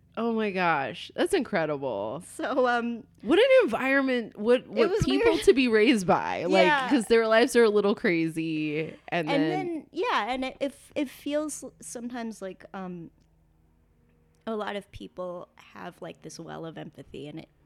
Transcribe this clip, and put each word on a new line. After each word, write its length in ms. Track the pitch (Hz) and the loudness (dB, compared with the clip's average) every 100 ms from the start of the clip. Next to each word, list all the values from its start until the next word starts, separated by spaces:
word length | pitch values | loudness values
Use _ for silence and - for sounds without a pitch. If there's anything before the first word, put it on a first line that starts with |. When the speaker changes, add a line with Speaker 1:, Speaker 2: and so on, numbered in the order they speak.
| _ - | _ -6
Speaker 1:
Oh 140 | 233 | -2
my 160 | 226 214 | -2 -2
gosh. 640 | 185 175 151 131 170 - - | 0 0 0 -2 -8 -8 -2
That's 180 | 320 370 | 0 0
incredible. 880 | 240 190 156 143 135 101 107 143 - - | 0 -2 -2 -2 -4 -4 -4 -6 -12 -8
Speaker 2:
So, 320 | 262 262 247 | -4 0 2
um, 360 | 240 240 226 - _ | 0 -2 -8 -12 _
Speaker 1:
What 160 | 196 359 | 0 4
an 80 | 523 523 | 6 6
environment, 720 | 339 220 262 269 269 247 220 - | 4 0 2 2 2 0 -4 -4
what, 240 | 214 247 | 2 2
Speaker 2:
it 60 | - | 2
Speaker 1:
what 220 | 208 349 | 0 2
Speaker 2:
was 160 | 403 - | 2 0
Speaker 1:
people 280 | 269 466 | 2 2
Speaker 2:
weird. 100 | 339 - | 2 4
Speaker 1:
to 80 | |
be 140 | 269 247 | 4 6
raised 400 | 220 208 220 180 | 4 4 4 4
by. 380 | 156 82 92 165 | 2 0 -4 2
Like, 200 | 190 311 | 4 4
Speaker 2:
Yeah. 240 | 285 254 | 4 2
Speaker 1:
'cause 160 | 262 202 | 0 4
their 220 | 226 226 | 2 4
lives 280 | 220 240 240 | 4 4 6
are 80 | |
a 60 | 226 | 4
little 240 | 208 202 | 4 2
crazy. 1000 | - 220 170 160 156 160 156 151 151 156 - - | 0 0 0 0 -2 -4 -4 -4 -4 -6 -10 -6
And 200 | 170 160 | -4 0
Speaker 2:
And 140 | 285 | 0
Speaker 1:
then 60 | 320 | 0
Speaker 2:
then, 380 | 370 359 320 - | -2 -4 -8 -10
yeah, 340 | 311 480 269 214 | -6 -2 -2 -2
and 120 | 262 | -4
it, 140 | 262 - | -6 -6
it, 140 | 277 - - - | -8 -8 -12 -6
it 120 | 277 | -6
feels 540 | - 285 294 302 - 262 - | -8 -6 -4 -4 -10 -14 -18
sometimes 600 | - 240 240 240 226 208 | -16 -12 -12 -10 -10 -10
like, 240 | 190 185 - | -14 -14 -16
um, 380 | 196 185 180 165 _ _ _ _ _ _ _ _ _ _ _ _ _ - | -12 -12 -12 -16 _ _ _ _ _ _ _ _ _ _ _ _ _ -8
a 80 | 214 | -6
lot 200 | 214 202 | -6 -8
of 160 | - | -10
people 580 | - 190 - 180 175 - _ - | -16 -16 -12 -10 -12 -16 _ -20
have, 280 | 202 180 165 | -18 -16 -14
like, 220 | 170 165 | -16 -16
this 160 | 156 - | -18 -16
well 260 | 160 156 160 | -14 -12 -12
of 120 | 156 | -14
empathy 480 | 170 - - 131 147 | -16 -18 -18 -14 -14
and 100 | 156 | -14
it 100 | - _ | -16 _